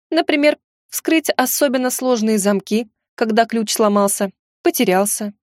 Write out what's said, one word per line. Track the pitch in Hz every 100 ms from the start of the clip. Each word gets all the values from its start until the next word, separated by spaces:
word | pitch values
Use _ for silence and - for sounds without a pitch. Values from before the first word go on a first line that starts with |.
| -
Например, | 320 339 302 294 - _ _ _
вскрыть | - - 320 -
особенно | - 254 - 285 254 254
сложные | - 254 240 214 220
замки, | 196 196 - 208 240 _ _ -
когда | 226 214 226
ключ | 233 214
сломался, | - 214 202 202 - 196 - _ _
потерялся, | 349 - 220 180 202 - 208 -